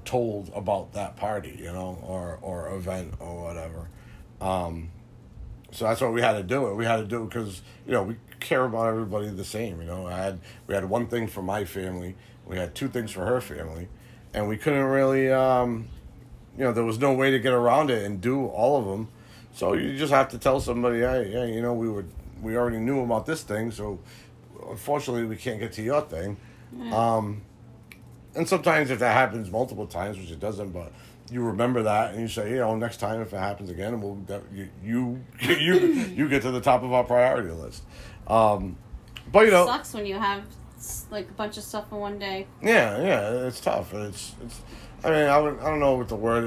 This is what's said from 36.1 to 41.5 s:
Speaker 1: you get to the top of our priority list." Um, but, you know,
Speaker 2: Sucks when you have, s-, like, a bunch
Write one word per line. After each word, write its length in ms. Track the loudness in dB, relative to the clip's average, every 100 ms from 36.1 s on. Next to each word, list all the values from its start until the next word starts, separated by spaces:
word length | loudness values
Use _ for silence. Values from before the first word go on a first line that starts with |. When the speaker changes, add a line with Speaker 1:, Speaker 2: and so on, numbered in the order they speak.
Speaker 1:
you 160 | 0 2
get 120 | 2
to 100 | 2
the 80 | 0
top 220 | 4 4
of 80 | 4
our 140 | 2 4
priority 460 | 4 6 4 -2
list." 320 | -8 -10 -12 -16 -16 -18 -16 2
Um, 480 | 6 6 4 0 -8 -14 -18 -16 -18 4
but, 140 | 8 10
you 60 |
know, 140 | 10 8
Speaker 2:
Sucks 260 | 4 -4
when 120 | -8 -4
you 100 | -2
have, 280 | 0 0 -4 -16 -20 -16
s-, 280 | -10 -10 -8
like, 180 | -10 -10
a 40 |
bunch 240 | -6 -6